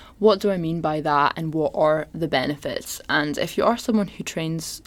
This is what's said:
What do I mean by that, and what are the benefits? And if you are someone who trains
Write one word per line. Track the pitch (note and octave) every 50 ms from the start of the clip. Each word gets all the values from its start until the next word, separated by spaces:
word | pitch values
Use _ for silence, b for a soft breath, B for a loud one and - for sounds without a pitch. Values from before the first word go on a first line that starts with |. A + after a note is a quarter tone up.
| B B B -
What | G3+ A3 G3+ G3
do | G3 G3+
I | G3
mean | F3+ E3 D#3+ E3 E3+
by | D#3 D#3 D3+ D#3 D3
that, | D#3 D3 C#3+ C#3+ - -
and | - E3 D#3+ D3+
what | D#3+ D3+ - -
are | - D#3 D3+ D#3 D#3 D3+ - -
the | D#3+ E3
benefits? | D#3 - C3 B2+ C3 D3 C#3+ - C#3+ - - - - - - -
And | - - D#3 D3 D3 C#3+
if | - - D#3+ - -
you | -
are | G#3 A#3
someone | A#3 - - A3 G#3+ G3+ E3+
who | - - E3+
trains | - - F3 D#3+ D#3+ D#3+ E3 D#3+ - - - -